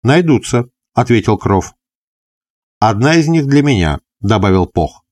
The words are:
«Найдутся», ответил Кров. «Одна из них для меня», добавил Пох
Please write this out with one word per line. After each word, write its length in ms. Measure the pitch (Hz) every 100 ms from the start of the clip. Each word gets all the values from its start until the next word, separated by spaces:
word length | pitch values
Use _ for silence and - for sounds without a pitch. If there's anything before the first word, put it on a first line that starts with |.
«Найдутся», 640 | 117 151 170 123 - 120 120 _ _
ответил 440 | - 120 117 110 104
Кров. 380 | 95 98 - _ _ _ _ _ _ _ _ _ _ _
«Одна 380 | 110 107 135 165
из 100 | 156
них 200 | 165 139
для 160 | 143
меня», 380 | 143 110 82 73 _ _
добавил 460 | 98 110 101 95 90
Пох 380 | - 76 - _